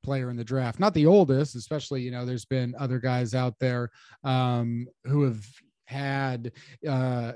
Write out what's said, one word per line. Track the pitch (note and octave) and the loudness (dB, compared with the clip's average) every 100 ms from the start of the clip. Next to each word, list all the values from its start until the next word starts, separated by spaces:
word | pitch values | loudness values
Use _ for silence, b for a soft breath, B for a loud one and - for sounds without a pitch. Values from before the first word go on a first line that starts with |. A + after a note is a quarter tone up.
player | C3 C3+ B2 | -6 -4 -4
in | A#2+ | -6
the | |
draft. | A#2 C3 A#2+ - | -4 -2 -2 2
Not | G3+ | 2
the | E3 D3+ | 6 8
oldest, | G3+ D3 C3+ D3 A#2+ | 8 8 4 0 -6
especially, | - D3+ - C3+ | -8 -8 -6 -6
you | B2 | -6
know, | B2 B2 | -6 -6
there's | B2 - | -6 -4
been | C3 B2 B2+ | -2 -2 -4
other | C3+ B2+ | -4 -2
guys | B2+ B2+ A#2+ | 0 0 0
out | B2+ B2+ A2 | 0 -2 -2
there, | C3 B2 A#2+ B B B C3+ | -2 -2 -6 B B B -2
um, | B2+ B2+ A#2+ A#2+ A#2 B2 _ C3 | 0 2 0 -2 -4 -8 _ -2
who | D3 | 2
have | C#3 A2 G#2 - _ _ _ | 2 -2 -10 -20 _ _ _
had, | C3+ C#3 C#3 C3+ B2 A#2 B B B2+ D3+ | -8 -4 -2 -2 -4 -8 B B -10 -2
uh, | C3 C3 B2 A#2 | 0 0 -2 -4